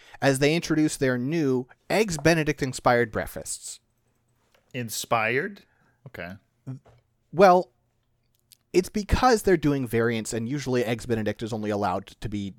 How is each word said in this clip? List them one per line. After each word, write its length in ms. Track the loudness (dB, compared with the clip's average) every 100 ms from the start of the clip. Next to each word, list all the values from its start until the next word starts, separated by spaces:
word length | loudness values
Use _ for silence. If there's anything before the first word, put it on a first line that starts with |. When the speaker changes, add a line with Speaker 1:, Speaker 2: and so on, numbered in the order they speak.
| -18 -2
Speaker 1:
as 180 | 0 2
they 140 | 2
introduce 440 | 2 0 0 0 0
their 200 | 0 0
new 480 | -2 0 0 0 -4 -12 -2
Eggs 280 | 0 0 0
Benedict 440 | 2 2 0 -2
inspired 500 | -6 0 2 4 2
breakfasts. 680 | -4 -8 -10 -12 -12 -14 -18 _ _ _ _ _ _ _ _ _
Speaker 2:
Inspired? 880 | -10 -8 -8 -2 0 2 0 -4 -10 _ _ _ _ -20
Okay. 260 | -14 -14 -16 _ _ -16 -16 -18 _ _ _ _
Speaker 1:
Well, 400 | 6 8 6 2 _ _ _ _ _ _ _ _ _ _
it's 160 | -2 -2
because 540 | -4 -2 2 4 4
they're 140 | 4 2
doing 300 | 2 0 0
variants, 460 | 0 0 0 -4
and 140 | -6 -4
usually 360 | -4 -2 0 0
Eggs 200 | -4 -2
Benedict 360 | -2 -2 -4
is 120 | -6
only 160 | -6 -4
allowed 380 | -2 -2 -4 -8
to 220 | -12 -8
be 220 | -6 -8